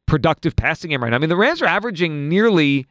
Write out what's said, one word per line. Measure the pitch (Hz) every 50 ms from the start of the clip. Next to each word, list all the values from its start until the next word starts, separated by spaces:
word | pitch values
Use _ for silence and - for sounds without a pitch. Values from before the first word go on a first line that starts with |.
| -
productive | - 156 147 117 165 156 _ - 170 -
passing | - 113 139 160 - - 165
game | 151 131 123
right | 117
now. | 117
I | 127
mean, | 151 160
the | 175
Rams | 175 214 277 339 -
are | 339
averaging | 180 170 202 196 247 196 151 180 165 151 147 143 147
nearly | 170 196 220 233 208 170 151 143 139 139 127 _